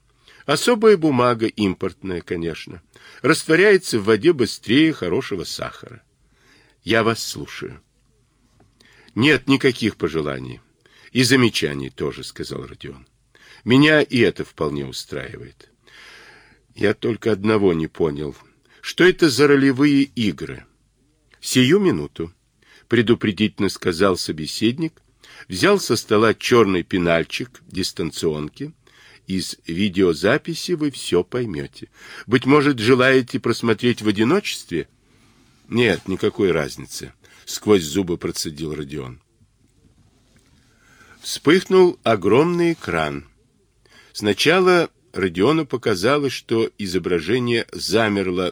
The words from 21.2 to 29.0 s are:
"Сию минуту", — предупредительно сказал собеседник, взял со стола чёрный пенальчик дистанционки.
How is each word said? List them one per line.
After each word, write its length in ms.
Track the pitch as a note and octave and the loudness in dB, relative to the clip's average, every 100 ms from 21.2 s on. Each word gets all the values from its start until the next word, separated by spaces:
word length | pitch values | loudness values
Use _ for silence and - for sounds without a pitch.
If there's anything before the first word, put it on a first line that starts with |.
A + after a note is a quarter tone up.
| _ _ | _ _
"Сию 400 | - B2+ B2+ G3 | -2 2 4 4
минуту", — 540 | F#3 F2 D2 - E2 _ _ _ _ _ _ | 2 0 -6 -10 -12 _ _ _ _ _ _
предупредительно 800 | A#2 A2+ A2+ G#2+ F2+ G#2+ - F#2+ | 0 2 2 0 0 -2 0 -4
сказал 480 | - F#2+ E2 G2 F2+ | -2 -4 0 0 0
собеседник, 840 | - D#2 D2+ - G#2+ C#3 D#3+ _ _ _ - - - | -4 -8 -8 -2 -2 -2 -8 _ _ _ -20 -20 -12
взял 320 | F#2 F3 G#3 | -2 2 2
со 160 | - A2+ | 0 -2
стола 380 | - G#2+ A2 | 2 2 4
чёрный 500 | G2 - A#2+ G2 F2+ | 2 2 4 4 2
пенальчик 760 | - F#2+ E2+ E2 D#2+ - - - _ | -2 -2 2 0 0 -8 -12 -14 _
дистанционки. 1080 | F#2 - - D#2+ - E2 D2+ D2+ - D3 - _ _ | -6 -6 -4 -8 -4 -4 -4 -8 -10 -16 -16 _ _